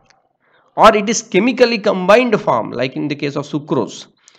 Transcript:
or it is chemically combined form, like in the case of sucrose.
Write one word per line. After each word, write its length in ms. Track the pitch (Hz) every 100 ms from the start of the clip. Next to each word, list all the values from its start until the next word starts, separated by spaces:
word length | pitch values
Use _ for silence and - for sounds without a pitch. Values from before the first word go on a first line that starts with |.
| _ _ _ _ _ _ _ -
or 200 | 196 208
it 140 | 202
is 140 | 220
chemically 560 | - 185 240 220 233 233
combined 600 | 208 190 180 220 254 202
form, 300 | 160 123 107
like 260 | 120 131 151
in 120 | 151
the 80 | 143
case 200 | 143 147
of 120 | 139
sucrose. 580 | 151 151 143 107 - - _ _